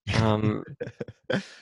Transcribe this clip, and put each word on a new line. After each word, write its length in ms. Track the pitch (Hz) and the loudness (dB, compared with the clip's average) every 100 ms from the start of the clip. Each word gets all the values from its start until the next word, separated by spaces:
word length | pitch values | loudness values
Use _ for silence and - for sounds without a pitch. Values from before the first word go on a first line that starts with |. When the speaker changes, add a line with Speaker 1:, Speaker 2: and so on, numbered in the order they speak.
| - 110 | -2 2
Speaker 1:
Um, 440 | 110 107 107 107 - 139 - - - - - | 4 4 2 0 -6 -10 -12 -10 -12 -10 -4
Speaker 2:
<laughs> 120 | 196 - - | -4 -4 -14